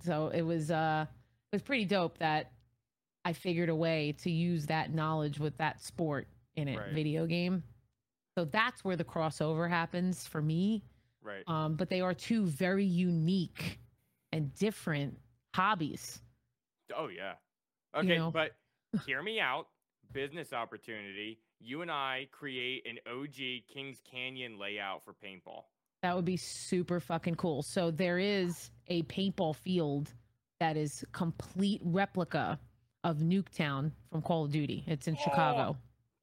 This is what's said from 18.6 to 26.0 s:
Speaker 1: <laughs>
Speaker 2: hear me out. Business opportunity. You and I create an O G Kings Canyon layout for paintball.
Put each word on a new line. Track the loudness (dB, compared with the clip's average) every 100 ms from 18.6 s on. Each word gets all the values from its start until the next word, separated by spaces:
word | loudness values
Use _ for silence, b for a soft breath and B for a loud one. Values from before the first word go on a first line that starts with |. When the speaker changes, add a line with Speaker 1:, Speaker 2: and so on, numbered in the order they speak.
| _ _ -6
Speaker 1:
<laughs> | -4 -2
Speaker 2:
hear | -4
me | -2 0
out. | 0 0 -4 _ _ _ -10
Business | -6 -6 -6 -6
opportunity. | -4 -6 -8 -12 -12 -10 -8 -8 -10 _ _
You | -12 -8
and | -6
I | -4 -2 -4 -6
create | -12 -8 -4 -4 -6 -8
an | -12 -10
O | -8 -10
G | -8 -8 -8 -12
Kings | -14 -12 -14 -16
Canyon | -10 -10 -8 -10 -8
layout | -8 -6 -6 -8 -12
for |
paintball. | -18 -16 -16 -16 -18 -18 _ _ -6